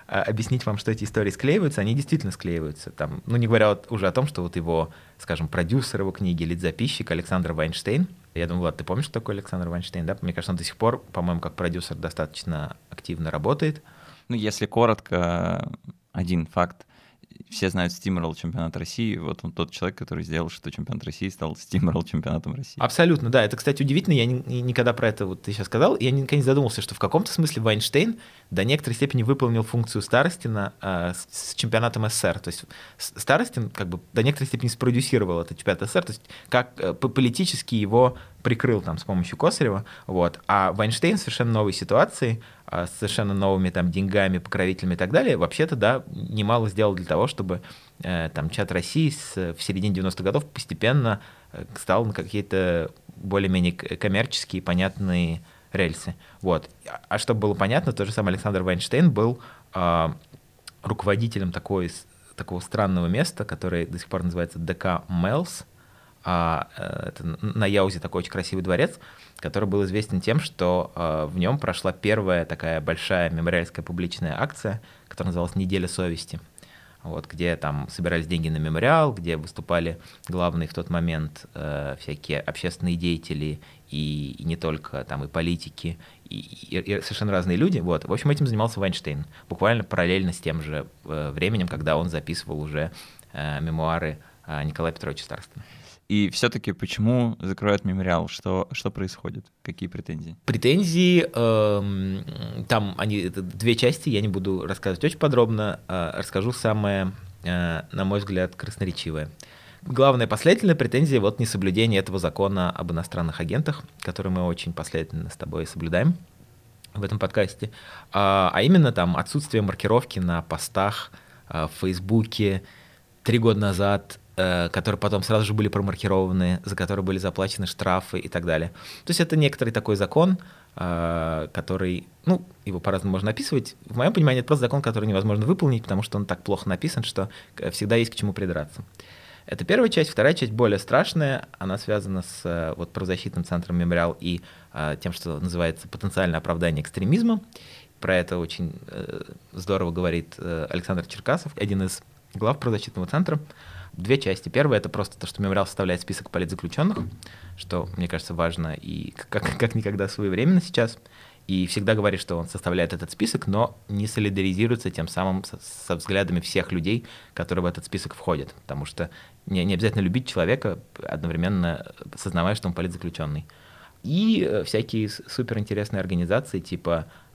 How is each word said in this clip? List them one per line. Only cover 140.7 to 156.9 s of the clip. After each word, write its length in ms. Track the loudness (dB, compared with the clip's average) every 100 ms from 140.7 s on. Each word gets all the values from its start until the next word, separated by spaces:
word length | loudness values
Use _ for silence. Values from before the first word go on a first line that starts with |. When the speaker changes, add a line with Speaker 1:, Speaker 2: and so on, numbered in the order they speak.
| 4
Speaker 1:
страшная. 680 | 4 2 4 2 0 -2 -6 -8
Она 200 | -4 -4
связана 440 | -2 -2 -2 -4
с, 180 | -6 -8
э, 300 | -4 -2 -2 -6
вот, 160 | -6
правозащитным 520 | -4 -2 -2 -4 -4
центром 320 | -2 -2 0 0
"Мемориал" 400 | 2 4 2 0
и, 200 | -4 -4 -6 -20 -12
э, 220 | -6 -4 -4
тем, 120 | -6
что 260 | -6 -6 -4
называется 460 | -4 0 0 -2 -10
"потенциальное 500 | -8 -4 0 0 0
оправдание 440 | 0 0 0 0
экстремизма". 580 | -4 -2 2 4 4 2 -2 -18 -20 -20 -20 _
Про 160 | 2 2
это 200 | 2 -2
очень, 340 | -4 -4 -6 -6 -12
э, 340 | -10 -8 -10 -12 -18 -16
здорово 400 | -8 0 0 0
говорит, 420 | 0 0 0 -4 -8
э, 280 | -6 -4 -4
Александр 360 | -4 -2 -4 -4
Черкасов, 460 | -6 -2 -2 -2 -4
один 260 | -2 0
из 200 | -2 -4 -14 -20 _
глав 240 | -2 0 0
правозащитного 480 | 0 -2 -2 -6 -2
центра. 320 | 0 0 -2 -4 -18 -18 -16 -14
Две 260 | -6 0 2
части. 300 | 2 -4 0
Первая — 300 | 2 4 2
это 80 | 0
просто 280 | -4 -6 -8
то, 80 | -8
что 140 | -2
"Мемориал" 260 | 0 2 0
составляет 340 | 0 0 0
список 300 | -4 -8 -4
политзаключенных, 680 | -4 -2 -4 -4 0 0